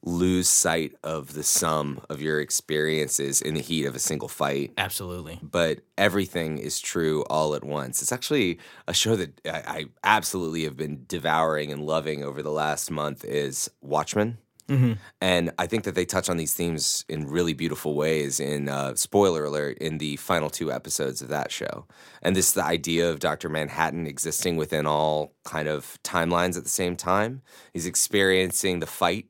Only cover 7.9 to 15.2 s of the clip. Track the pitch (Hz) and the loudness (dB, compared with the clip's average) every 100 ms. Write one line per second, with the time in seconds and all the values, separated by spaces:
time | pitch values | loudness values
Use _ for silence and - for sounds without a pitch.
7.9 | 64 - 127 - 151 95 85 - - - | -2 -2 -4 0 2 2 0 -8 -14 -2
8.9 | 87 107 110 85 - - 80 - 78 78 | 0 4 2 0 -6 -6 -6 -6 -8 -8
9.9 | _ 98 107 - 95 82 82 78 67 76 | _ 4 4 4 -2 -2 -2 -4 -4 -6
10.9 | 73 - 85 80 78 80 78 73 73 76 | -6 -6 -4 2 4 4 2 -2 -4 0
11.9 | 80 78 73 71 69 76 76 76 76 - | 0 0 -4 -4 -6 -4 -2 0 -2 -2
12.9 | 76 73 69 - 73 71 69 - _ 71 | -2 -4 -4 -4 -2 -2 -4 -6 _ -2
13.9 | 76 76 104 104 120 _ _ - 135 127 | 0 0 0 0 -2 _ _ -2 4 4
14.9 | 107 - _ | 2 -8 _